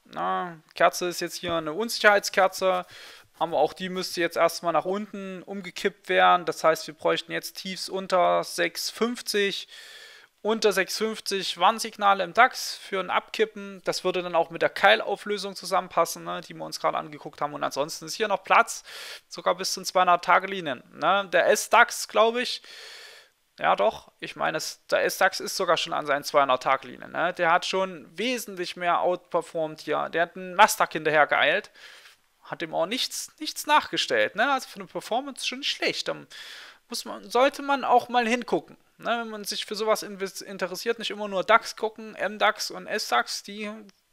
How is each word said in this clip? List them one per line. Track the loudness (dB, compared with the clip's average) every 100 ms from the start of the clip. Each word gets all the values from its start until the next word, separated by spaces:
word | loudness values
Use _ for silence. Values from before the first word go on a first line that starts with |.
| _
Na, | -6 -2 -2 -4 -10 _
Kerze | 2 2 2 -4
ist | -4
jetzt | -6 -6
hier | -4
eine | -2 -2
Unsicherheitskerze. | -4 -4 4 6 6 2 2 2 2 0 0 -4 -14 -20 -20 -14 -6
Aber | -2 0
auch | 0
die | 0 -6
müsste | -6 -6 -2
jetzt | -2 2
erstmal | 0 0 -2
nach | 0 0
unten | -4 -6 -10 -10 -12
umgekippt | -10 -10 -10 -4 -4 -4 -2
werden. | 4 6 6 2
Das | 2
heißt, | 4 2 -2
wir | -4
bräuchten | 0 0 -2
jetzt | -8 -8 -10
Tiefs | -10 -8 -6
unter | -6 0 2 4 2
sechs | 0 -2 -2 -2 -6
fünfzig. | -2 -2 -4 -4 0 0 -2 -10 -18 -20 -20 -20 -20 -20 _
Unter | -4 2 2
sechs | 2 0 -2
fünfzig | -4 -4 -4 -4 -4 2
Warnsignale | 4 4 -4 0 2 2
im | 2 6
dax | 4 4 -10 -10
für | -8 -6
ein | 0
Abkippen. | -2 -2 -2 -2 -2 -14 -10
Das | -6 -2
würde | 0 -2
dann | 0 0
auch | 0
mit | 0
der | -2
Keilauflösung | 6 6 6 2 -4 -4 -6 -6 -10
zusammenpassen, | -2 -2 0 0 0 0
ne, | -8 -10
die | -10
wir | -12
uns | -10 -4
gerade | -2 -2
angeguckt | -6 -12 -14 -6
haben. | -6 -4
Und |
ansonsten | -4 -2 -4 -6 -10
ist |
hier | -4 -2
noch | -2
Platz, | 4 4 4 -2 -12 -16 -14 -16 _
sogar | -6 -2 -2
bis | -2
zu | -6
den | 0
zweihundert | 2 6 4
Tage | 6 4 4
Linien. | -6 -4 -6 -10
Ne? | -2 2 2 4
Der | 4 6
S-dax, | 4 6 6 6 4 -2
glaub | 2 2 2
ich. | -4 -6 -12 -20 -18 -18 -20 -20 -20 _ _ -2
Ja | 0 4
doch, | 2 0 -12 -16
ich | -12 -4
meine, | -2 -2
es, | -6 -10 -2
der | 2 2
S-dax | 4 2 2
ist | -6 -2
sogar | 2 2
schon | 0
an | -4 -2
seinen | -2
zweihundert | 2 4 4 2
Tage | 2 0 -2
Linien. | -16 -10
Ne? | -4 -2
Der | 0 2
hat | 2 2
schon | -2 -4 -6 -14 -6
wesentlich | -4 -4 -6 -8 -8 -4
mehr | 0 2
outperformed | 2 -2 _ -4 -4 -6 -6 -6
hier. | -4 -2 -2
Der | -2
hat | -2 -4
einen | -4
Nasdaq | 4 6 6 0
hinterher | 0 2 4 4
geeilt. | 4 4 2 -2 -16 -20 -20 -20 _ _ _
Hat | -12 -8
ihm | -4 -2
auch | -2
nichts, | -2 -4 -6 -10 -10
nichts | -10 -6 4
nachgestellt. | 4 4 -2 2 4 2 2
Ne? | 0
Also | 0 -4
für | -16
eine | -12
Performance | -10 -4 -4 -4 -8 -6
schon | -6
nicht | -6
schlecht. | -2 -2 -2 -4
Da | -6 -10 -18 -18 -18 -20 -20 -12
muss | -10
man, | -8 -12 -2
sollte | 2 2 0
man | -4 -2
auch | 4 2 4
mal | 0 2
hingucken. | 0 0 -4 -4 -20 _ _
Ne? | -6 -4
Wenn | -6
man | -10
sich | -8 -8 -6
für | -4
sowas | 0 0
invis-, | -2 -8 -10 -10
interessiert, | -12 -6 -6 -4 -4 -4
nicht | -4
immer | -6 -4
nur | -2
dax | 4 4 2 -6
gucken, | -6 -6 -14 -6
M | -6 0
dax | 0 0 -6
und | -10 -6
S | -6 -2
dax, | -2 -2 -6
die | -10 -12 -10 -12 -18 _ _